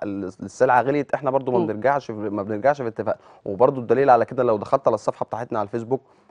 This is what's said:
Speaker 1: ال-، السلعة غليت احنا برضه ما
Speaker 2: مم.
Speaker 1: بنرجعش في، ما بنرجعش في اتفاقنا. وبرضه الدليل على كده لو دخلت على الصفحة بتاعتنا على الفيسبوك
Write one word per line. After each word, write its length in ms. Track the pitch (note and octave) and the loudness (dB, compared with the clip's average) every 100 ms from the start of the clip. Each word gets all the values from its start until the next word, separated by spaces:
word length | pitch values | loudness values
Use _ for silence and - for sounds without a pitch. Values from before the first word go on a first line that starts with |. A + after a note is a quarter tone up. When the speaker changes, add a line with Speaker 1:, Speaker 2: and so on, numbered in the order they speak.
Speaker 1:
ال-، 220 | G#2 G2 | -6 -6
السلعة 580 | F#2 - G2 - C3 B2 | -8 -10 -14 0 2 4
غليت 320 | B2 D3 C3+ | 2 -2 -2
احنا 160 | B2+ C#3 | -4 -2
برضه 220 | C3+ B2+ | -2 0
ما 60 | B2 | 0
Speaker 2:
مم. 80 | G#2+ | 0
Speaker 1:
بنرجعش 400 | G#2+ B2 C#3+ - | 0 0 0 -4
في، 60 | |
ما 300 | G#2+ G#2 G#2 | -8 -6 -4
بنرجعش 400 | G2 G#2+ C3 C#3+ | -4 0 0 0
في 60 | A#2 | -4
اتفاقنا. 320 | G#2 G#2 - - - | -6 -6 -6 -8 -14
وبرضه 360 | - F#2+ C3 C3+ | -10 2 2 2
الدليل 300 | A2+ A#2+ C#3 | 0 2 6
على 140 | A#2+ | 4
كده 180 | A2 B2+ | 4 0
لو 140 | A#2+ G#2 | 0 0
دخلت 320 | A2+ C3+ C3 | 0 0 0
على 60 | |
الصفحة 300 | A2 - - | 0 -2 -4
بتاعتنا 340 | - G#2+ A#2+ A2+ | -8 -8 -6 -6
على 80 | G2+ | -4
الفيسبوك 340 | A#2+ A2+ C3 - _ _ | -6 -4 -6 -6 _ _